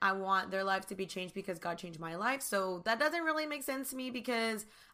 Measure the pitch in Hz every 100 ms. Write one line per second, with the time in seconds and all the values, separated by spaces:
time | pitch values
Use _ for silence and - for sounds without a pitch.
0 | 190 190 190 190 190 190 196 190 - 190
1 | 185 190 180 196 196 170 175 170 180 160
2 | 165 170 220 269 - 202 190 180 196 226
3 | 302 339 320 311 302 294 269 269 262 262
4 | 254 247 233 233 226 214 - - -